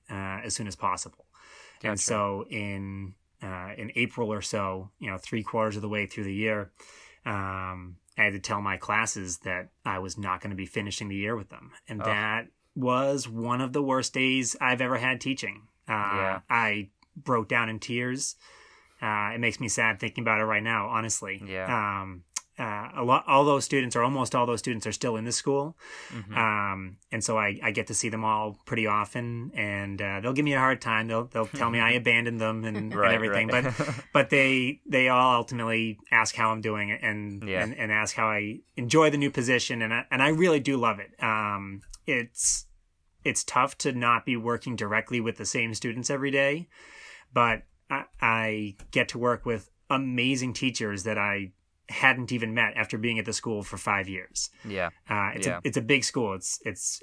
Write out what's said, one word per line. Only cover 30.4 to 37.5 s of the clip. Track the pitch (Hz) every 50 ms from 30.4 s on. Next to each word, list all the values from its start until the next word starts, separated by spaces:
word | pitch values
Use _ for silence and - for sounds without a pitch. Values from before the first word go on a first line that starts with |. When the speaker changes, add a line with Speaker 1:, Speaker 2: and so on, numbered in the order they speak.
| 147
Speaker 1:
me | 147 139
a | 135
hard | 131 131 131 120
time. | - 123 113 107 113
They'll, | 113 113 113 120
they'll | 123 - 117 110
tell | 107 - 143 123 117
me | 117 117
I | 113 113 120
Speaker 2:
<laughs> | 123 117
Speaker 1:
abandoned | 123 117 117 117 117 117 113
them | 110 110 110 113 110
and, | 113 107 104 107 107 107
Speaker 2:
Right, | 104 101
Speaker 1:
and | 98 113
everything. | 113 110 107 101 98 110 110
Speaker 2:
right. | 123 123 127 135 120
Speaker 1:
But, | - 151 143 131 117 -
Speaker 2:
<laughs> | - _
Speaker 1:
but | 139 135 -
they, | - 143 135 131 131 131 127 123 147 - _
they | - 143 131 131 127
all | 127 127 127 127 123
ultimately | 117 117 - 127 120 117 113 113 113 113 110 107 104 - -
ask | - 117 110 110 -
how | - 113 113
I'm | 110 110
doing | 107 110 107 107 104 101
and, | 104 120 - 113 107 104 104 104 101 101 101
Speaker 2:
Yeah. | 101